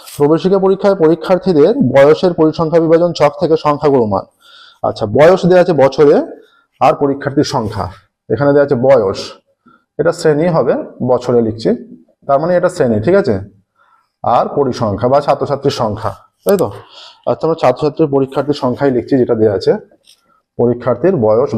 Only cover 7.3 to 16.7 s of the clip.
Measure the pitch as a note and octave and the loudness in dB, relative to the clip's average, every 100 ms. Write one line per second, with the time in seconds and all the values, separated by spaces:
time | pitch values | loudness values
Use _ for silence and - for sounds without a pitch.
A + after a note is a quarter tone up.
7.3 | C#3 C3+ C3+ G#2+ G2+ F2 - _ _ - | -2 -2 -2 -6 -6 -10 -12 _ _ -8
8.3 | A2 C#3+ C#3+ C#3 B2+ C3 C3 G2 G2 - | -2 2 2 2 0 2 2 2 -4 -12
9.3 | - _ _ _ _ _ - D#3+ E3 D#3+ | -18 _ _ _ _ _ -4 -4 0 0
10.3 | D3 F3 D#3+ B2+ D4+ - - B2 B2 - | 2 0 0 0 -2 -6 -6 -2 -2 0
11.3 | A#2+ G#2+ G#2+ - A#3+ - - _ _ - | 0 0 -4 -4 -4 -6 -20 _ _ -2
12.3 | C#3 E3 F3+ F3 - B2+ G#2+ G#2+ G3 D3 | -2 0 0 -2 -2 0 0 2 0 0
13.3 | G2 G2 _ _ _ _ _ _ _ A2 | -4 -6 _ _ _ _ _ _ _ -2
14.3 | B2 - D3 C3+ A2 A2+ G2 B2 C#3 D3 | 0 -2 -2 -4 -2 -4 -2 0 0 0
15.3 | C3+ C3+ C#3+ C#3+ - A2+ G#2 G#2 - _ | -4 -4 -4 -4 -4 -6 -6 -8 -10 _
16.3 | _ - G3 A#2 | _ -2 0 -2